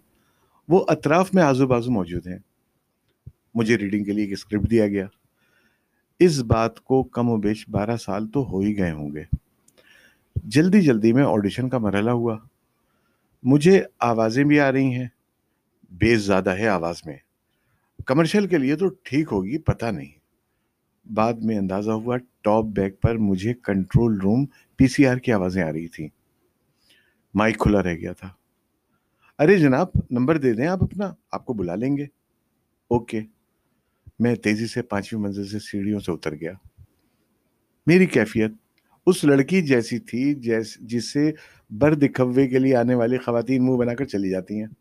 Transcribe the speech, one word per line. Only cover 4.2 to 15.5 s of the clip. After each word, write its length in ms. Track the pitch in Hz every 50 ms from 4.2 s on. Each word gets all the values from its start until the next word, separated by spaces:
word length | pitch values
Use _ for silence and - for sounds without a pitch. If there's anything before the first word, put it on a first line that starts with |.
| 107
ایک 80 | 98
اسکرپٹ 380 | 98 92 - - 104 104 95 104
دیا 180 | 117 113 107 104
گیا۔ 180 | 101 98 92 95 - _ _ _ _ _ _ _ _ _ _ _ _ _ _ _ _ _ _ _ _ -
اس 240 | 175 185 151 139
بات 380 | 120 110 120 113 113 113 113 -
کو 220 | _ - 131 131
کم 260 | 127 127 - 120 120 120
و 80 | 117
بیش 320 | 107 101 104 107 107 - -
بارہ 280 | 107 98 101 110 117
سال 320 | 110 - - 95 101 110 110
تو 220 | - 143 131 -
ہو 80 | 92 95
ہی 200 | 98 104 107 98
گئے 120 | 92 85
ہوں 240 | 80 76 73 73 73
گے۔ 80 | 76 76 - - - _ _ _ _ _ _ _ _ _ _ _ _ _ _ _ _ _ _ _
جلدی 440 | - - 107 104 139 165 185 180 214
جلدی 320 | 175 143 120 107 104 113
میں 120 | 113 135 143
آڈیشن 440 | 107 87 107 101 98 - 123 123 127
کا 100 | 127 123
مرحلہ 320 | 110 101 95 101 104 117
ہوا۔ 280 | 123 120 117 117 110 110 - _ _ _ _ _ _ _ _ _ _ _ _ _ _ _ _ _ _ _
مجھے 400 | - 123 139 147 143 180 196 196 - - _ -
آوازیں 460 | 117 117 117 113 110 110 113 135 143
بھی 160 | 147 147 147
آ 120 | 143 135
رہی 220 | 131 135 135 135 123
ہیں۔ 140 | 127 127 120 - _ _ _ _ _ _ _